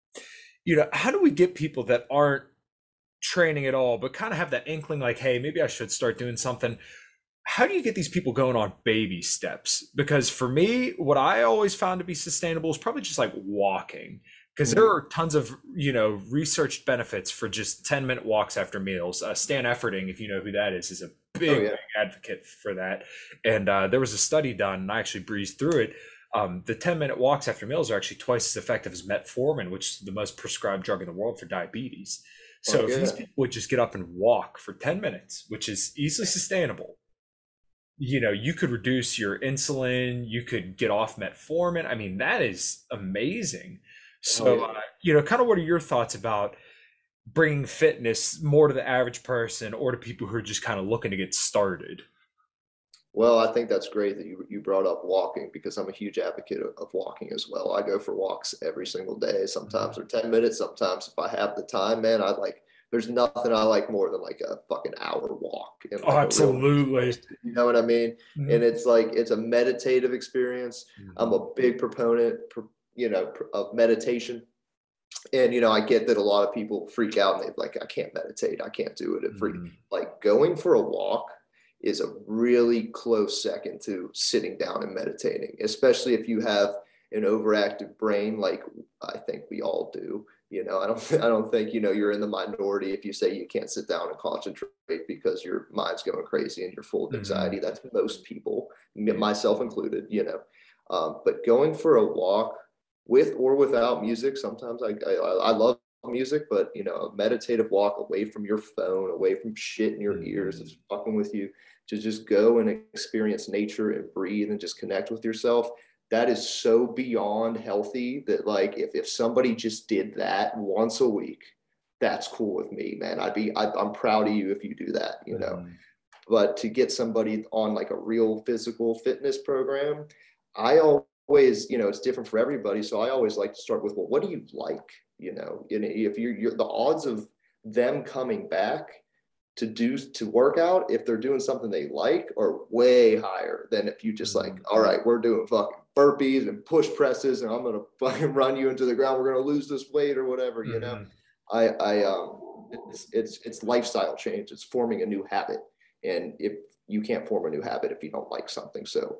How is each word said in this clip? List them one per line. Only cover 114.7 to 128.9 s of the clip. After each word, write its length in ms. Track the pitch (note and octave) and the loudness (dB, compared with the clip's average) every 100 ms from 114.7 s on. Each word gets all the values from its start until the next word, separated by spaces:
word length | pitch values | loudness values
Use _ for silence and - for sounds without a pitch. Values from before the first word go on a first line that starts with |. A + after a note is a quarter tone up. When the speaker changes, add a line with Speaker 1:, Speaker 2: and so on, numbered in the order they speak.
| - | -10
Speaker 2:
connect 320 | F#2 F#2+ - | -4 -4 -4
with 120 | A2+ A2+ | -6 -4
yourself. 440 | A2 B2 A#2+ A2+ - _ _ _ | -2 2 2 0 -8 _ _ _
That 200 | A2 B2+ | 2 2
is 180 | A2 - | 0 -2
so 400 | - A#2+ A2 A#2 | -2 4 4 4
beyond 680 | A#2 B2+ A2+ G2+ G#2+ A2+ A2+ | -2 -2 -2 0 0 -2 -4
healthy 640 | A2 G2+ G#2 B2+ B2 C#3 - | -4 -4 -2 -4 -4 -4 -2
that, 180 | G2 G#2 | 0 2
like, 320 | G2+ G2+ - | 2 0 -2
if, 140 | - - | -4 -4
if 120 | - | -4
somebody 480 | - A#2 A#2+ B2 A2+ | -2 2 4 2 0
just 320 | A2+ G#2+ - | -4 -6 -2
did 280 | G2 G2+ F#2+ | -2 -2 -4
that 420 | F#2 G2 A#2 A2 | -2 0 -2 -2
once 420 | G2+ F#2+ A2+ - | -2 0 0 2
a 80 | B2+ | 2
week, 360 | G2+ D#2 - - _ _ _ _ _ | 2 -4 -12 -20 _ _ _ _ _
that's 260 | B2 - - | -2 -2 -6
cool 260 | - G#2+ F2+ | -4 -2 -2
with 160 | - | -6
me, 240 | - - - | -8 -8 -6
man. 200 | F2+ F2+ | -6 -4
I'd 140 | F#2 | -2
be, 220 | G2+ A2 - | -2 -2 0
I, 160 | G#2+ | -2
I'm 220 | - G#2+ | 0 -4
proud 340 | - A#2+ G#2+ G#2 | -2 2 2 2
of 60 | |
you 180 | G#2+ F#2+ | 0 -2
if 120 | G2 | -4
you 120 | G#2 - | -8 -10
do 160 | E2+ | -6
that, 240 | - - - - | -4 -4 -8 -10
you 120 | F#2 | -6
know. 160 | - | -6
Speaker 1:
Mm-hmm. 180 | F2+ F2 E2+ _ _ _ - - | -8 -12 -18 _ _ _ -20 0
Speaker 2:
But 300 | A2 G2+ - | 4 4 0
to 120 | A2+ | -4
get 220 | A#2 A#2 | 0 0
somebody 540 | - A2+ A2 A2 G#2+ - | 0 -2 0 0 -4 -2
on, 220 | A2 G#2+ | -2 0
like, 180 | G2+ - | -2 -4
a 40 | F2+ | -6
real 440 | G2 A2+ A2 G#2+ - | -2 2 2 0 -2
physical 500 | A2+ A#2 A2+ A#2 | -4 -4 -2 -2